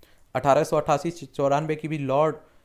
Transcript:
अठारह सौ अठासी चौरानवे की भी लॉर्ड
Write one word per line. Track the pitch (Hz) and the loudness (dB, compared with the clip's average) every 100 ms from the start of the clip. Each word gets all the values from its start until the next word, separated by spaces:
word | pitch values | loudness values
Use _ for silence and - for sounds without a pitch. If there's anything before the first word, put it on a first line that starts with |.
| - _ _ 131 | -20 _ _ -2
अठारह | 143 160 | 4 4
सौ | 156 156 | 4 0
अठासी | 151 143 170 | 0 -2 -2
चौरानवे | - 135 - 139 139 156 156 | -8 -12 -2 0 0 -2 -6
की | 151 | -6
भी | 151 | -6
लॉर्ड | 135 135 156 151 - _ | 0 2 2 -2 -14 _